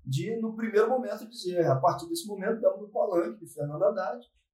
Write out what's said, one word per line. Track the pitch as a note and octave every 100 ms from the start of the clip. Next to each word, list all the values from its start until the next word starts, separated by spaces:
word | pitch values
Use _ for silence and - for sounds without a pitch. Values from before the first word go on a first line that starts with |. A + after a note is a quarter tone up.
de, | C3+ C#3+ G3 A3+
no | A3
primeiro | - A3+ G3+ A#3
momento, | B3+ G#3 G#3 -
dizer, | - F3+ F3 D#3+
a | B2+
partir | F3 - -
desse | - G#3
momento, | G3 G3+ A3+
damos | - G#3+
no | G#3
palanque | A#3 G#3 E3+ E3+ -
de | -
Fernando | - C#3+ D3+
Haddad | G3+ F#3+ G3 A#3+ - _ _